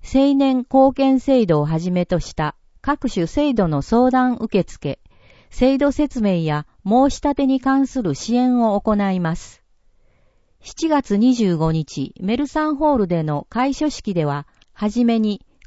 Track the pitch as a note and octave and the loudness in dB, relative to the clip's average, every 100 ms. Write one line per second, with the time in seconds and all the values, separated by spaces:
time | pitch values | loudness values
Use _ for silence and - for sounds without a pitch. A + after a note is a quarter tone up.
0 | - C4 C#4 C#4 C4+ B3+ B3 C4+ C4+ C4 | -2 2 2 2 2 0 0 4 4 4
1 | C4+ C4 - C4 G3+ D3+ D3+ D#3+ F3+ F3+ | 2 2 2 2 4 2 0 -2 -2 -2
2 | F3 F3 - - D3+ - _ _ - D4 | 0 -2 -4 -6 -6 -8 _ _ -4 -2
3 | B3 - E3+ - D4 A3+ F3 D3 - A3+ | -2 -2 -2 0 0 2 0 0 0 2
4 | B3+ B3+ B3+ A#3+ A3+ F3 E3+ - C#3+ - | 4 2 0 -2 -2 -2 -2 -6 -10 -10
5 | - _ - - _ - B3+ C4+ C#4+ C4+ | -16 _ -20 -20 _ 0 2 2 0 0
6 | D4 B3+ G#3 F3 D#3+ D3+ - _ F#3+ A#3+ | -2 -2 0 0 -2 -4 -6 _ 0 2
7 | C4+ - C#4+ C#4+ C#4 C4 C4 C4+ C4+ C4 | 2 0 -4 0 0 0 0 0 0 -2
8 | F#3+ C3+ - A#3+ B3+ B3 A3+ G3+ A3 G#3 | -4 -4 -2 0 2 2 2 0 0 0
9 | G3 F#3 E3+ E3+ - - _ _ _ _ | 0 -2 -2 -6 -10 -20 _ _ _ _
10 | _ _ _ _ _ _ - - E4 D4 | _ _ _ _ _ _ -18 -6 0 0
11 | - G3+ B3 B3 G3+ E3 D#3+ D#3+ D3+ - | 0 2 2 2 0 0 0 -2 -4 -8
12 | C3+ - F#3 B3+ C#4+ D#4 D#4 C#4 D4+ C4+ | -10 -8 -4 -4 -2 -2 -2 0 0 0
13 | F#3+ E3+ D#3 D3 - A3+ C4+ C4 D4+ - | 0 -2 -2 -4 -6 -4 -2 -2 -4 -4
14 | - E3+ D3+ C#3+ - _ _ - G#3 A3+ | -6 -2 -2 -4 -10 _ _ -6 -4 0
15 | A#3+ A3+ G#3+ G3+ - _ | 0 2 0 -4 -12 _